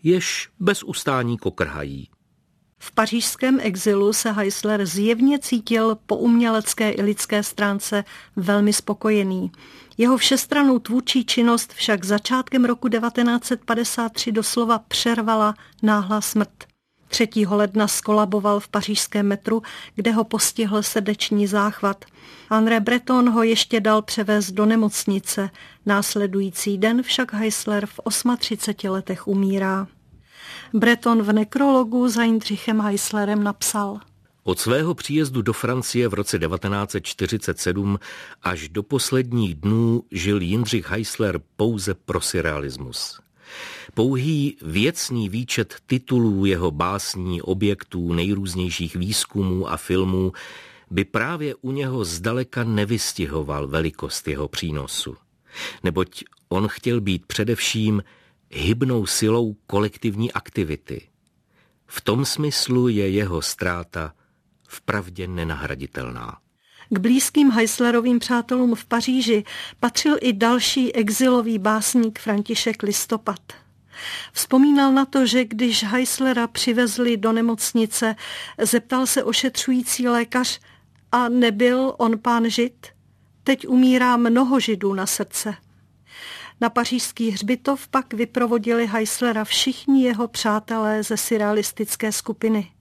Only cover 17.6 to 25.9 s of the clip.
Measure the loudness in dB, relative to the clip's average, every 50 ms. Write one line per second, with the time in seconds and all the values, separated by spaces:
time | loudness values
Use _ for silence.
17.6 | 2 2 2 2 2 2 0 -2 0 0 2 2 2 2 0 0 2 2 0 0
18.6 | -2 -2 -4 -4 -2 0 -2 -2 -2 -2 -2 0 0 2 0 0 -2 -2 -2 -2
19.6 | -2 -6 -16 -16 -18 -14 _ -2 0 2 2 2 2 0 0 -2 -2 -2 0 -2
20.6 | -2 0 0 0 -2 0 -2 -2 0 -2 -2 -2 -2 -2 0 0 2 2 2 2
21.6 | 2 0 -2 0 -2 -2 -2 -2 -10 -20 _ -20 -20 -20 -20 -20 -6 0 2 2
22.6 | 4 4 4 2 2 2 0 0 2 2 4 4 4 4 4 4 4 4 4 2
23.6 | 0 0 0 0 2 4 2 2 2 -2 -4 -4 0 2 2 2 0 -2 0 2
24.6 | 2 4 4 4 2 2 0 -2 -2 -2 -2 -2 -2 -4 -4 -4 -4 -6 -8 -14
25.6 | -20 -20 -20 _ _ 0